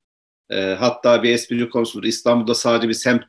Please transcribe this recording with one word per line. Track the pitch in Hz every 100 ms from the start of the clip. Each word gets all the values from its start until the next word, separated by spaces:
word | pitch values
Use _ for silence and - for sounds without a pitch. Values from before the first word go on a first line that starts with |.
| _ _ _ _ -
E, | 101
hatta | 95 95 120 - 120 120
bir | 117
espri | 117 - 120 120
konusudur. | 120 113 104
İstanbul'da | 107 107 120 120 110
sadece | 117 123 113 113
bir |
semt | 110 127 120